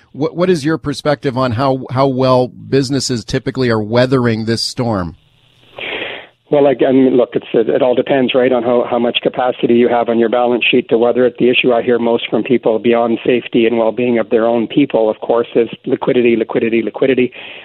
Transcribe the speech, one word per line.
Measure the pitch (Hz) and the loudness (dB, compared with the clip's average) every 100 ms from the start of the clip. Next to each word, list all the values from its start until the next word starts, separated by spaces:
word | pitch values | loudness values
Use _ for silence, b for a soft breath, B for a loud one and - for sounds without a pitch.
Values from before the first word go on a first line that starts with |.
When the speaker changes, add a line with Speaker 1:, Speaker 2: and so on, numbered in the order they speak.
| b | b
Speaker 1:
What, | 107 156 160 | -6 -6 0
what | 180 | 0
is | 175 143 | 0 0
your | 160 | -2
perspective | 147 135 151 143 143 123 | -4 -4 -2 -2 -2 -2
on | 131 | 0
how, | 110 139 131 - | 0 0 -2 -2
how | 127 139 | 0 0
well | 127 131 127 127 | 2 2 2 0
businesses | - 107 135 131 139 - 120 | -6 -2 -2 0 -2 -2 -4
typically | - 131 135 127 123 | -4 -4 -4 -2 0
are | 110 | 0
weathering | 107 120 127 131 120 110 110 | 0 0 2 2 2 0 -2
this | 113 | -2
storm? | - - 117 101 85 - _ _ _ B B B B B B B B _ - | -4 -4 -4 -2 -4 -10 _ _ _ B B B B B B B B _ -2
Speaker 2:
Well, | 147 | 2
like, | 139 131 | 2 2
I | 139 | 2
mean, | 131 131 131 | 4 4 2
look, | 113 | 0
it's, | 127 - | -2 -2
it, | 123 113 | 0 0
it | 127 | 0
all | 127 | 2
depends, | 123 123 139 123 | 0 0 0 2
right, | 131 123 | 2 2
on | 123 | 0
how, | 117 120 - | 0 0 0
how | 120 | -2
much | 120 - | -2 -2
capacity | 131 - 127 - 120 | -2 -2 -2 -2 2
you | 120 120 | 2 2
have | 120 113 | 2 0
on | 117 | 0
your | 113 | 2
balance | 123 120 123 | 2 0 0
sheet | - 123 - | 0 0 0
to | 113 | 0
weather | 120 120 123 | 2 2 0
it. | - | 2
The | 123 | 0
issue | 127 127 | 2 2
I | 117 | 2
hear | 123 117 | 0 0
most | 117 117 - | 0 -2 -2
from | 123 | -4
people | - 120 123 110 | 0 0 0 0
beyond | 117 117 117 113 - | 0 0 0 -2 0
safety | 120 - 127 113 | -2 0 0 2
and | 117 | 2
well-being | 110 110 123 117 | 0 0 0 -2
of | 104 | 0
their | 117 113 | 0 2
own | 117 107 | 0 0
people, | - 143 113 110 | 0 0 2 0
of | - | -2
course, | - 117 120 120 | -2 -2 0 0
is | 110 - 120 | -2 -4 -6
liquidity, | 131 - 127 120 113 | -4 0 2 2 2
liquidity, | 113 127 113 113 | 0 -2 0 0
liquidity. | 107 - 135 127 123 B B B | -2 -2 0 2 -2 B B B